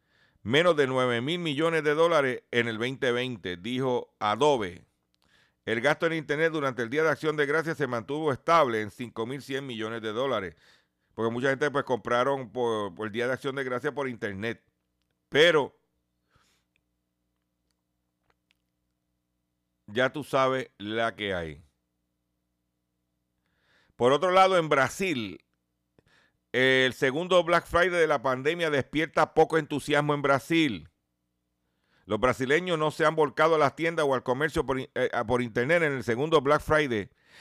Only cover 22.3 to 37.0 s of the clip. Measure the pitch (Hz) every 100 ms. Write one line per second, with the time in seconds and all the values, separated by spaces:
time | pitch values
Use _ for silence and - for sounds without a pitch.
22.3 | _ _ _ _ _ _ _ _ _ _
23.3 | _ _ _ _ _ _ _ 120 143 180
24.3 | 185 190 185 160 143 127 - 190 135 104
25.3 | - _ _ _ _ _ _ _ _ _
26.3 | _ _ 120 131 131 127 - 139 139 180
27.3 | 180 165 170 - 170 180 175 156 143 131
28.3 | 127 139 175 165 143 - 151 160 - 151
29.3 | - 156 160 147 147 - 147 147 143 135
30.3 | 135 - 165 151 90 76 _ _ _ _
31.3 | _ _ _ _ _ _ _ - 104 127
32.3 | 120 127 156 180 160 156 - 156 156 147
33.3 | 113 160 160 139 - 165 165 147 135 -
34.3 | 127 156 165 139 131 131 - 127 - 110
35.3 | 123 120 110 127 170 156 135 117 117 156
36.3 | 156 131 147 - 156 147 110